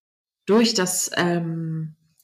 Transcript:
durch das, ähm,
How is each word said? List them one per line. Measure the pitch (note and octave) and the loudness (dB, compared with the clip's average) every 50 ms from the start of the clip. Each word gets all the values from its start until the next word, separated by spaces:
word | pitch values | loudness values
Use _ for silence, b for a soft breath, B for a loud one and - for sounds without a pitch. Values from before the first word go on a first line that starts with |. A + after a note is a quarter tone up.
| _ _ _ _ _ _ _ _ _ | _ _ _ _ _ _ _ _ _
durch | - G3 A3+ A#3+ A3+ - | 2 4 4 4 4 2
das, | - F#3 F3 - - - - - | 0 0 0 -2 -4 -4 -4 -2
ähm, | - E3+ F3 F3 E3+ E3+ E3 E3 E3 E3 D#3+ D#3+ D#3+ D#3+ D#3 - _ _ _ _ _ | -2 0 0 0 0 -2 -4 -4 -4 -4 -4 -4 -4 -6 -8 -10 _ _ _ _ _